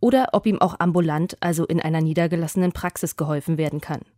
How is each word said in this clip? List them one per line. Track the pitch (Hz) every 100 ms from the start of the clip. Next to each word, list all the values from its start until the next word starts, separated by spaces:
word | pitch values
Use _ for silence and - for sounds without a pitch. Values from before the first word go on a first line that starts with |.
oder | 240 262 254
ob | 202 214
ihm | 208
auch | 185 -
ambulant, | 175 175 165 151 175 -
also | 175 165 165
in | 165
einer | - 160
niedergelassenen | 160 156 170 165 165 190 180
Praxis, | - 180 - 170 -
geholfen | 147 151 139 160
werden | 156 147
kann. | - 147 -